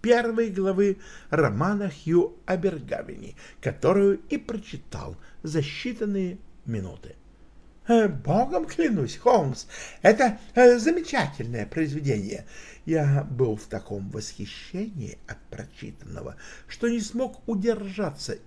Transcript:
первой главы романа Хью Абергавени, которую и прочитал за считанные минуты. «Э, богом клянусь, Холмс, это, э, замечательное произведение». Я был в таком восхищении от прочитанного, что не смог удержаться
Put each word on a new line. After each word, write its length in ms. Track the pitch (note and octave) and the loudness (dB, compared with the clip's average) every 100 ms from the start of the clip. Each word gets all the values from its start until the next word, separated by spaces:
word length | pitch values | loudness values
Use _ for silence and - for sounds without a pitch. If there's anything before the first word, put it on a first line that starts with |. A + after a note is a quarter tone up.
первой 480 | A3 A#3+ A#3 A3+ A3+ | 4 4 4 0 0
главы 480 | F#3+ F#3+ F#3 G3+ G3 - - - | 0 0 4 2 2 -6 -20 -2
романа 600 | D#3+ C#3 G2+ F3 G3+ G3+ | 2 4 2 0 0 -2
Хью 460 | - D#3 F3 F#3 - | -6 2 4 4 0
Абергавени, 920 | - F#3 F#3+ D#3+ B2+ - - - - - - - | -4 -2 0 -4 -6 -8 -8 -14 -14 -16 -20 -10
которую 580 | - - C#3 G3 G3 G3 - | -6 0 2 6 6 4 0
и 80 | D4 | -6
прочитал 800 | - A3+ - A#3 - - - - - - | -4 -8 -10 -14 -12 -12 -10 -12 -16 -14
за 180 | D#3+ D#3 | -4 -2
считанные 800 | C#3+ - B3 - G#3 G3 F3+ F#3 - - - | -2 -4 -8 -4 -2 -2 -2 -6 -14 -14 -6
минуты. 500 | A2 F#2 - - - - - - - - - - | -6 -6 -10 -16 -20 -20 -20 -20 -20 -20 -8 2
«Э, 200 | A#3 G#3 | 4 4
богом 580 | C#3 C3 F#3+ - F4 D#4+ | 0 0 2 2 0 -2
клянусь, 500 | - D#4+ G3 A#2+ - | 0 2 2 -2 0
Холмс, 500 | A#3+ A#3+ C#3 - - - - - | 4 4 4 -2 -10 -16 -16 2
это, 360 | - A3 B3+ G#3+ - | 6 6 4 0 -2
э, 240 | A#3+ B3 B3 | 8 8 8
замечательное 880 | A3+ F4 E4 C4+ D3+ C#3+ A#2 A#2 G#2 | 4 0 0 -2 -2 -4 -6 -6 -4
произведение». 800 | E3 D#3 D3 C#3 G#2+ G2 G2+ - - - - | -2 -2 -2 -2 -2 -2 -8 -12 -16 -18 -12
Я 420 | - D#3+ C#3+ C#3 C#3+ | -2 2 4 2 0
был 280 | B2 B2 G#2 | 0 0 0
в 60 | - | -6
таком 440 | A2 - G#2 G2 | -10 -8 -8 -8
восхищении 1080 | G#2+ - - G2+ - - F3+ A3+ F3+ G2+ - - | -8 -10 -10 -12 -14 -12 -8 -8 -8 -12 -12 -14
от 100 | - - | -16 -14
прочитанного, 840 | - C#3 - G#2+ - F2 F2 - - - - - | -14 -14 -16 -16 -16 -14 -12 -12 -14 -16 -18 -18
что 200 | - A#3+ | -4 0
не 120 | A#3 | 0
смог 400 | G#3+ A#3 B3+ - - | -2 -4 -4 -6 -6
удержаться 840 | G3+ A3+ G#3+ G3 F#3+ F3+ - - - | -2 0 -2 -4 -6 -6 -6 -10 -8